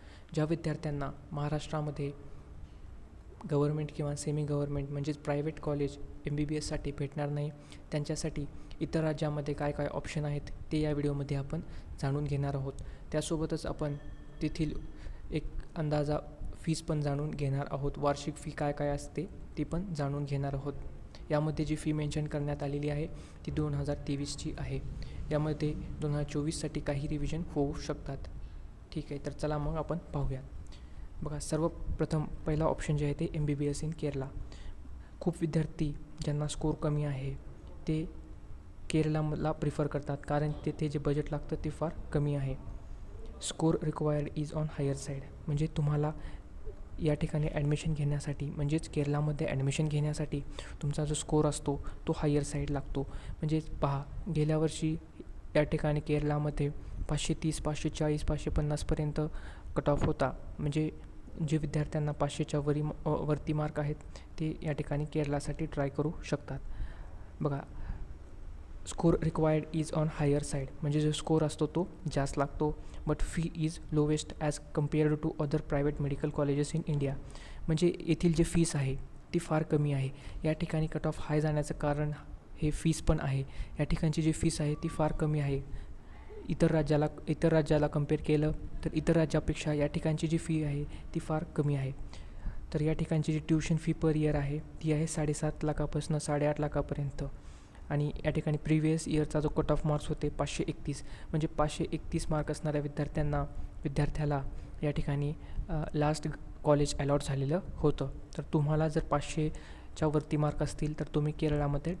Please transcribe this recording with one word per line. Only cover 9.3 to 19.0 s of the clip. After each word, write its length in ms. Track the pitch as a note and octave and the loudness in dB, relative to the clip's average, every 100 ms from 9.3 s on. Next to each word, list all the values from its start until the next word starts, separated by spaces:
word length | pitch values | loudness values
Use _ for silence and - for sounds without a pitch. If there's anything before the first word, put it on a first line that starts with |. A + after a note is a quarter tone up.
| D3 C#3+ | 0 -2
काय 180 | C#3+ D3 | 0 0
काय 140 | D3 D3 | 0 -2
ऑप्शन 380 | - - D#3 | -2 -4 -2
आहेत 260 | D3 D3 - - - | 0 -2 -4 -8 -2
ते 80 | D#3 | 0
या 100 | D3+ | 2
व्हिडिओमध्ये 460 | D3 C#3+ C#3+ C#3 C#3 | 2 2 0 0 -2
आपण 240 | C#3 D#3+ - - - - | -2 -4 -6 -8 -10 -2
जाणून 220 | C#3 C#3+ | 0 0
घेणार 300 | D3 C#3+ C#3 | 0 0 0
आहोत. 180 | C#3 C3+ C3+ - - - | 0 -2 -4 -8 -10 -2
त्यासोबतच 540 | D#3 D3 E3 D#3 D#3 D#3+ | -2 0 0 0 0 -2
आपण 280 | - D3+ C#3+ - - - - | -2 -2 -2 -6 -10 -12 -2
तेथील 300 | D#3 - D3+ - - - - - - | -2 0 0 0 -6 -8 -8 -8 -4
एक 120 | D#3 - - - - | -2 -2 -4 -4 -2
अंदाजा 420 | D3+ D3+ C#3+ D3 - - - - | 2 2 2 0 -2 -6 -6 -4
फीस 200 | - D#3 | -2 -2
पण 180 | - D#3 | 0 0
जाणून 300 | C#3+ C#3+ D3+ | 2 0 0
घेणार 360 | C#3+ C#3 C#3 C#3+ | 0 0 0 0
आहोत, 220 | C#3 C#3+ D3 | 0 -2 2
वार्षिक 400 | C#3+ C#3 - D3 | 2 2 -2 -6
फी 140 | - | -8
काय 220 | - D3 | -2 0
काय 160 | C#3+ D3 | 2 0
असते 380 | C#3+ | 0